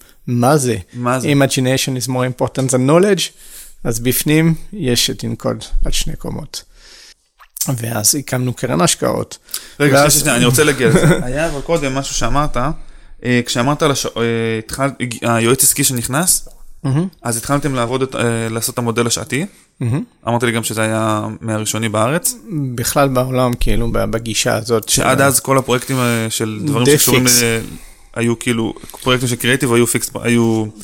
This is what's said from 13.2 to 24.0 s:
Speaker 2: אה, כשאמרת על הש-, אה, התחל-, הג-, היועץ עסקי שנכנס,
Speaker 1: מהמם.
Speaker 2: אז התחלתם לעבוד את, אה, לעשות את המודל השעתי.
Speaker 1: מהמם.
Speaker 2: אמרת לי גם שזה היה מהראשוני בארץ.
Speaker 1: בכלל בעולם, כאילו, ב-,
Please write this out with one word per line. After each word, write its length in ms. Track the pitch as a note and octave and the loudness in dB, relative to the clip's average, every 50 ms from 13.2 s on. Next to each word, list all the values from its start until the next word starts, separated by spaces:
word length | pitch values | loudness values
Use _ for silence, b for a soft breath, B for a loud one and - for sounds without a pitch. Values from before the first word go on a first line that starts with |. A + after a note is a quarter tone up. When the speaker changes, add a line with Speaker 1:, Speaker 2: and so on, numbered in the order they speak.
| - | -2
Speaker 2:
אה, 160 | B2 B2 A#2+ A#2+ | 2 2 2 2
כשאמרת 360 | - - B2 A#2+ C#3 D3 C#3+ E3 | 0 -2 0 0 0 2 2 2
על 80 | D3 | 0
הש-, 140 | C3+ - - | 0 0 -4
אה, 160 | C3 - A2 A#2 A#2 A#2 A2+ A2+ A2+ A2+ A2 | -4 -4 -2 -2 0 0 -2 -2 -2 -2 -4
התחל-, 300 | A2 - - - C3+ C#3 C3+ - | -6 -8 -4 -4 -4 -4 -2 -4
הג-, 160 | B2 B2 A#2 - | -6 -6 -6 -4
היועץ 420 | - A#2 A#2 A2+ A2+ A2+ B2+ - - | -2 0 2 2 2 2 2 2 2
עסקי 200 | - - - C#3+ | 0 0 0 0
שנכנס, 640 | - C3+ A#2+ A2+ - B2+ D3 F3+ F3+ - - - - - - - - - - - | 0 -2 -2 -4 -2 -2 -2 0 0 0 -2 -4 -8 -14 -18 -20 -20 -14 -6 -4
Speaker 1:
מהמם. 240 | C#3 C3 D3 F3+ F#3+ - - | 0 0 0 0 -2 -6 -8
Speaker 2:
אז 160 | - B2 A2+ A#2 | -6 -6 -6 -6
התחלתם 380 | - - C#3+ C#3+ C#3+ D3 C3+ | -2 -2 -2 0 0 -2 -2
לעבוד 260 | B2+ A#2 A#2 B2+ C3 | -2 -2 -2 -2 -2
את, 140 | C3 B2+ - | -2 -2 -2
אה, 60 | A#2+ A#2 A#2+ A#2 A2+ A2+ A2+ | -2 -2 0 0 -2 -2 -4
לעשות 240 | A2 A2+ A2 - B2 | -4 -4 -6 -4 -4
את 60 | - | -4
המודל 280 | A#2+ A#2 A2 A#2 A#2 A#2+ | -4 -2 0 0 0 0
השעתי. 380 | - - A2 - A#2+ C3+ F3+ G3+ b b b b _ - | -2 -4 -4 -4 -4 -4 -4 -6 b b b b _ -6
Speaker 1:
מהמם. 240 | C3+ A#2 A#2 D#3 A#3+ - _ _ - - | -4 -2 -2 -2 -4 -6 _ _ -4 -4
Speaker 2:
אמרת 160 | A#2+ A#2+ B2+ | -2 0 0
לי 80 | A#2 | 0
גם 120 | A2+ A#2 A2 | 0 -2 -2
שזה 180 | - A2 A2 | -4 -2 -2
היה 460 | A2 A2 A2 A2 A2 A2 G#2+ G#2+ G#2+ A2 A2 - | -2 0 0 0 0 0 0 -2 -4 -6 -8 -8
מהראשוני 480 | - A2+ A2 G#2+ G#2+ G#2+ - A2 A2+ A2 | -6 -4 -4 -4 -4 -4 -4 -2 -2 -2
בארץ. 460 | G#2 G#2+ A2 B2 D3+ F3 - - B3+ - - A3+ F#3+ D3+ C#3 C3 B2 | 0 0 0 0 0 -2 -2 -4 -6 -8 -10 -8 -6 -4 -4 -4 -4
Speaker 1:
בכלל 320 | A#2 A#2 - - D3 C#3 C#3 | -4 -4 -2 2 2 2 2
בעולם, 440 | C3 B2 B2+ C3 B2+ B2 B2+ B2 A#2+ | 2 0 0 0 0 0 0 0 2
כאילו, 380 | - - - G#2+ G#2+ A#2 A#2 | 2 2 4 4 2 2 0
ב-, 60 | F#2 A2 | 0 0